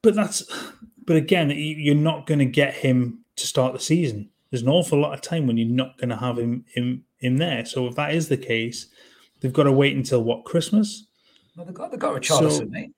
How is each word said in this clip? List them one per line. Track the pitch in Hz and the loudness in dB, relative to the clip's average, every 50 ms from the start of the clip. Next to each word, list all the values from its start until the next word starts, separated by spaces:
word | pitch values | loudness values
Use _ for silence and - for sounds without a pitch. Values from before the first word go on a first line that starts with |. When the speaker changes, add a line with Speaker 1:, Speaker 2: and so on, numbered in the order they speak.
| - | 6
Speaker 1:
But | 220 196 | 4 4
that's, | 214 202 - - - - - - - - - - _ - - _ _ - | 4 0 -2 -4 -8 -8 -8 -12 -12 -12 -14 -18 _ -20 -20 _ _ -2
but | - 170 | 2 2
again, | 156 135 - 190 180 160 143 | 2 4 4 2 2 4 2
you, | 143 143 147 151 156 | 0 -2 -2 -4 -4
you're | 151 151 147 143 | 0 2 4 4
not | 147 151 160 156 147 147 | 4 4 2 0 -2 -2
gonna | - 156 147 139 | 0 2 2 2
get | 127 - 147 143 135 - | 2 4 2 2 2 0
him | - - 135 127 127 123 120 117 - _ _ _ | -2 0 2 4 4 2 0 -4 -10 _ _ _
to | - - - | -8 -8 -2
start | - 147 127 127 127 | 0 0 0 0 0
the | 131 | -4
season. | - - 151 175 170 135 110 104 104 - _ _ _ _ | 0 0 2 2 2 0 -4 -6 -10 -12 _ _ _ _
There's | - 123 113 | -6 -2 0
an | 123 | 2
awful | 147 180 170 - - 143 | 4 4 2 2 2 2
lot | 147 147 135 | 2 0 -2
of | 139 - | -8 -8
time | - 170 165 147 127 | -6 -4 -2 0 0
when | 117 | 0
you're | 113 113 117 | 0 0 0
not | 120 127 131 131 - _ | 0 0 -2 -4 -6 _
gonna | - 120 113 | -4 -4 -4
have | 104 117 127 120 120 | -2 -4 -4 -2 -2
him, | 117 117 120 123 - _ - | -2 -2 -4 -4 -8 _ -6
him, | 123 123 123 127 - - _ _ _ | -4 -4 -4 -4 -6 -10 _ _ _
him | - 127 127 | -2 0 0
there. | 135 165 175 143 113 117 | 0 0 -2 -2 -6 -6
So | - - 135 127 123 | -6 -4 -4 -4 -4
if | 120 | -4
that | 147 147 151 151 | -4 -4 -2 -2
is | 165 160 - | -2 0 0
the | 139 | -2
case, | 127 - - 117 113 113 117 117 - - _ _ _ - _ _ _ _ _ _ _ | -4 -2 -2 -2 -2 -2 -4 -8 -10 -16 _ _ _ -20 _ _ _ _ _ _ _
they've | - 131 120 | -6 -4 0
gotta | - 147 139 135 | 2 4 4 6
wait | 135 139 139 139 | 6 4 4 2
until | 135 123 - 135 123 113 | 0 -2 0 0 0 2
what, | 113 117 - - | 0 -2 -4 -4
Christmas? | - - 170 160 - - 214 214 208 - - - _ _ _ _ _ _ _ _ _ _ | -2 -2 -2 0 2 2 2 2 2 -4 -12 -16 _ _ _ _ _ _ _ _ _ _
Speaker 2:
Well, | 165 170 | -18 -16
they've | 165 185 | -16 -14
got, | - - - | -12 -12 -10
they've | - - | -8 -6
got | - 311 - | -4 -4 -4
Richarlison, | 131 - - 160 - 165 156 151 147 | -4 -2 2 2 4 4 4 2 0
Speaker 1:
So | - | -2
Speaker 2:
mate. | - - - - - - | -6 -10 -10 -12 -12 -16